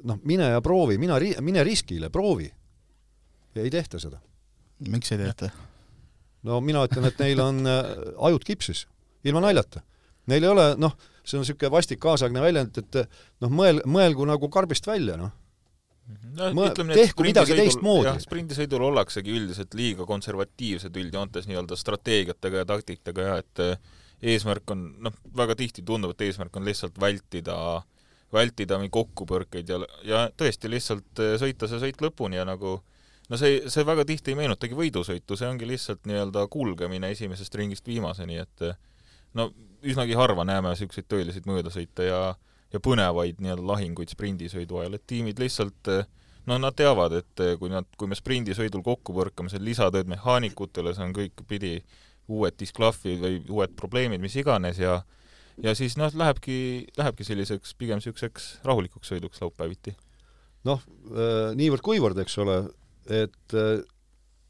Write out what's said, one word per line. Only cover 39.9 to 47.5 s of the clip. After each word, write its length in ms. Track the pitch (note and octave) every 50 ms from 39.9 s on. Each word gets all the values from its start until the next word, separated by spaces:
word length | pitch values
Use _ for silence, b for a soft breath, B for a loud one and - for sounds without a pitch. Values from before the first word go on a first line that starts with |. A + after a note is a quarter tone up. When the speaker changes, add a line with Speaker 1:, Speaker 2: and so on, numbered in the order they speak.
| C3 C3+ B2 A#2 A2+
Speaker 3:
harva 320 | A#2+ B2+ - G2 F2 F#2
näeme 300 | F#2+ G2 G2 F#2 F2+ F2
siukseid 320 | F2+ G#2 F2+ - G2 - -
tõeliseid 400 | G#2+ G2 F2 E2+ F#2+ F#2+ E2 G2
möödasõite 580 | F#2+ F2+ E2 F2 F#2 F2+ E2+ - _ - F2+
ja, 160 | F#2 F2+ F#2 F#2+ F#2 F#2 - _ _ _ _ _ _ -
ja 60 | G2+
põnevaid 560 | - C3 B2+ A2+ F#2+ F2+ E2+ F2 F2 F2 E2+ F#2+
nii-öelda 280 | F#2+ F#2 F2+ F2+ F2+
lahinguid 420 | G2 G2+ G#2 G2 E2+ E2+ F2 E2+ -
sprindisõidu 680 | - - G#2 G2+ F#2+ F2 E2+ F2 F#2+ F2+ F2 E2+ F2+ E2+
ajal, 140 | E2 F#2 G#2
et 60 | G2+ -
tiimid 320 | - B2 A#2 A#2 G#2+ G#2 B2
lihtsalt, 520 | B2+ B2+ - - G#2 G2 - _ - G2+
äh, 160 | F#2+ F#2+ G2+ b b b b b b b b
no 100 | B2 B2
nad 160 | B2+ C3+ C3+ -
teavad, 380 | - D3 C#3+ B2+ F#2+ F2 E2 E2
et, 200 | F2 - _ _ -
äh, 140 | F2+ F2